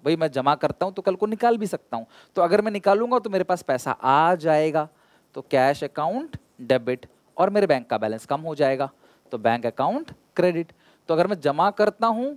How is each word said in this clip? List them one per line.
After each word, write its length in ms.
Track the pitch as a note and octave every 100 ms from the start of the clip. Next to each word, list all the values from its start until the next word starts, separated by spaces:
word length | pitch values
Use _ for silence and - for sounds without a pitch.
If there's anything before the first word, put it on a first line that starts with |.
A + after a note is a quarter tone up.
भाई 120 | D3 E3
मैं 140 | D#3+
जमा 220 | C3+ C3+
करता 320 | D3 D3 - F#3
हूँ 80 |
तो 80 | F#3+
कल 120 | G3
को 120 | F#3 G#3+
निकाल 320 | A3 A#3+ A#3
भी 80 | G#3
सकता 300 | E3+ - A#2
हूँ, 100 | A2+ - _ -
तो 60 |
अगर 200 | F3 G3+
मैं 100 | G#3+
निकालूंगा 460 | G3+ G3+ G#3 A#3+ B3
तो 120 | G#3+
मेरे 140 | F#3+
पास 180 | F#3 F3
पैसा 280 | - C3 C#3
आ 420 | - C3 C#3 E3 F3+
जाएगा, 520 | D#3+ D#3 D#3 D#3 D3+ _ _ _ _
तो 120 | - -
कैश 340 | C3+ C3+ D3
अकाउंट 520 | C#3+ - D#3 A#3 D#4+ - _ -
डेबिट 440 | B2 C3 A#2 B2+ - _ _ -
और 140 | F#3+
मेरे 160 | G#3 F#3+
बैंक 220 | C3+ A#2
का 80 | A2
बैलेंस 280 | A2 A2 -
कम 140 | C#3+
हो 140 | D#3+
जाएगा, 360 | D3 C#3 C3+ C3+ _ _ _ -
तो 60 | A#2
बैंक 280 | A2+ A#2+ A#2
अकाउंट 460 | - D3 B3+ E4 - _ -
क्रेडिट। 360 | F3+ E3+ E3 _ _ _ -
तो 60 |
अगर 120 | D#3+ F#3
मैं 120 | F#3+
जमा 300 | C#3+ D3 F#3+
करता 360 | G3+ G#3 G#3 A3+
हूँ 200 | A3 C4+